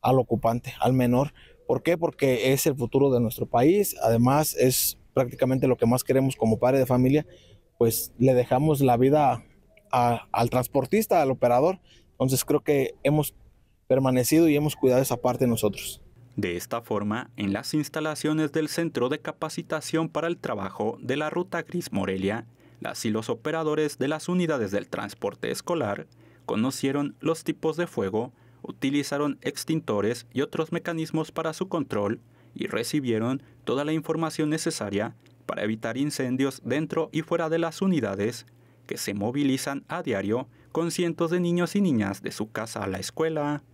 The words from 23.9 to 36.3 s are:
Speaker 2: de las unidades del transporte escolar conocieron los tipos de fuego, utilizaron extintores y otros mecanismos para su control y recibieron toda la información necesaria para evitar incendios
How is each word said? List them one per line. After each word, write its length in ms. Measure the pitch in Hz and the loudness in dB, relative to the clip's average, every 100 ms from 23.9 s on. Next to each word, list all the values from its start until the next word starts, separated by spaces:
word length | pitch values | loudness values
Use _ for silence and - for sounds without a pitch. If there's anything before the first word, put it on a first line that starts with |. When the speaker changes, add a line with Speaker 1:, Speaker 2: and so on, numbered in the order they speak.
| - | -2
Speaker 2:
de 100 | 135 | -4
las 200 | 156 - | -4 -2
unidades 420 | 180 170 147 113 | 0 0 0 0
del 180 | - - | -2 -4
transporte 600 | - 107 - - - - | -8 -8 -6 -6 -4 -6
escolar 560 | 123 - 170 113 101 - _ - _ | -6 -4 -2 -2 -4 -8 _ -20 _
conocieron 720 | - 107 120 135 135 139 143 - | -6 -2 -2 -2 -2 -2 -4 -4
los 220 | 151 160 | -4 -2
tipos 340 | - 156 160 156 | -4 -4 -4 -2
de 80 | 175 | -4
fuego, 460 | - 98 107 127 _ - _ | -2 -2 -2 -4 _ -20 _
utilizaron 800 | - - 135 143 139 143 147 135 | -16 -4 -2 -2 -2 -2 -2 -2
extintores 840 | - - - 160 - 104 101 120 - | -6 -8 -2 -4 0 0 0 -2 -6
y 80 | 123 | -4
otros 320 | 143 - 160 | -4 -4 -4
mecanismos 600 | 170 160 165 160 160 156 | -4 -4 -6 -4 -4 -4
para 200 | - 160 | -4 -6
su 160 | 160 185 | -4 -4
control 520 | 175 - 107 101 117 _ _ - | -4 -4 -2 -2 -4 _ _ -20
y 120 | - - | -10 -6
recibieron 760 | - 117 151 131 110 113 131 - - | -4 -2 -2 0 0 0 -4 -8 -14
toda 200 | - 123 | -4 -2
la 80 | 147 | -2
información 580 | 160 151 160 160 - 156 | -4 -4 -4 -4 -2 -2
necesaria 640 | 156 170 156 104 101 110 - - _ - | 0 -4 -4 -4 -2 -4 -8 -20 _ -10
para 160 | - | -6
evitar 320 | 107 110 113 120 | -4 -4 -4 -2
incendios 640 | 147 - 131 | -4 -2 -2